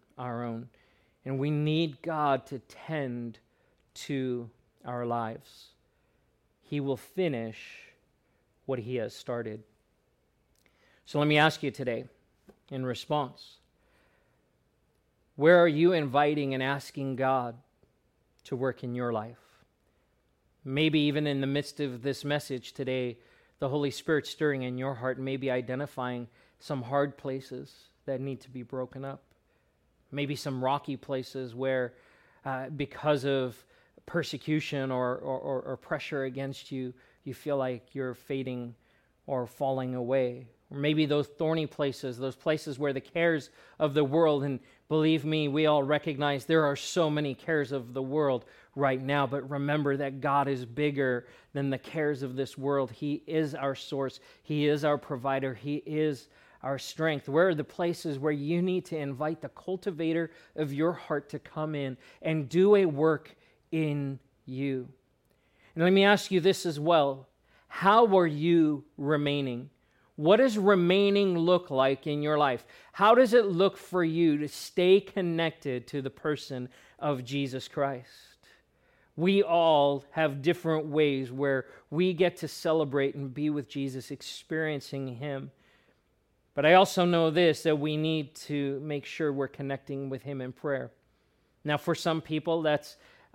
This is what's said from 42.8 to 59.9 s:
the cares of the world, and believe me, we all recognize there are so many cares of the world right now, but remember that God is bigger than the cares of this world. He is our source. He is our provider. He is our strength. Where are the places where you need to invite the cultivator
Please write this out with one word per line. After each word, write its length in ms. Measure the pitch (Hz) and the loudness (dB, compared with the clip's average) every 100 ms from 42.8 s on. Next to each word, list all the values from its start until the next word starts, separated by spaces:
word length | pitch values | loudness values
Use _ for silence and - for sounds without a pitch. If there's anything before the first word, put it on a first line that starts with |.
| 143 | -4
the 80 | 135 | -4
cares 500 | - 170 170 160 - - - - | -6 0 2 2 -4 -16 -20 -2
of 160 | 156 | 0
the 80 | 143 | 2
world, 380 | 143 151 160 147 | 2 4 4 4
and 160 | 139 131 - _ _ | 0 -4 -8 _ _
believe 360 | 156 156 160 | 2 4 2
me, 220 | 143 156 147 | 2 0 0
we 200 | 143 156 | 2 4
all 160 | 151 | 4
recognize 600 | 139 147 165 139 147 143 | 4 0 0 -2 -2 -2
there 200 | - 160 | 2 2
are 120 | 151 139 | 4 0
so 340 | - - 160 | -2 0 0
many 240 | 151 147 | 0 -2
cares 380 | 131 - 160 139 | -4 -2 -2 0
of 220 | 139 120 | -4 -6
the 80 | 123 | -6
world 440 | 131 147 147 127 - - _ | -4 0 2 0 -4 -18 _
right 260 | - 139 131 | -2 0 0
now, 260 | 135 143 139 | 0 0 0
but 220 | 139 131 | -2 -6
remember 480 | 143 143 151 143 139 | -4 0 0 2 0
that 240 | 139 135 | -2 -4
God 260 | 143 139 139 | 0 2 2
is 160 | 135 | -2
bigger 640 | 123 117 147 139 135 123 - - _ | -6 -2 -2 0 0 0 -4 -18 _
than 160 | 143 139 | -4 -2
the 100 | 131 | -4
cares 440 | - 165 147 143 | -6 -2 -2 -2
of 140 | 135 127 | -6 -6
this 200 | 131 - | -6 -4
world. 340 | 135 143 131 | -2 0 -2
He 320 | - 147 147 - | -4 -4 -4 -2
is 280 | 160 156 | -2 0
our 200 | 147 139 | -2 -4
source. 440 | 131 - 139 135 - - - | -4 -6 -4 -4 -6 -18 -20
He 240 | - 151 147 | -6 0 2
is 180 | 147 | 2
our 120 | 151 147 | 2 0
provider. 560 | - 139 131 135 135 | -2 -6 -2 -2 -2
He 300 | 117 131 147 | -6 -6 -6
is 440 | - 156 156 139 - _ _ _ | -4 -2 -2 -2 -10 _ _ _
our 160 | 131 139 | -6 -6
strength. 500 | - - 160 147 139 | -8 -4 -2 -2 0
Where 200 | 143 185 | 2 4
are 60 | |
the 100 | 160 | 2
places 540 | 143 - 175 165 165 139 | -4 -4 -4 -2 -4 -4
where 140 | 151 | -2
you 300 | 147 143 170 | -2 -2 0
need 240 | 180 180 - | 0 -2 -4
to 100 | 160 | -6
invite 460 | 143 127 151 160 | -6 -4 -6 -6
the 80 | 139 | -10
cultivator 800 | - - 185 202 | -14 -10 -8 -6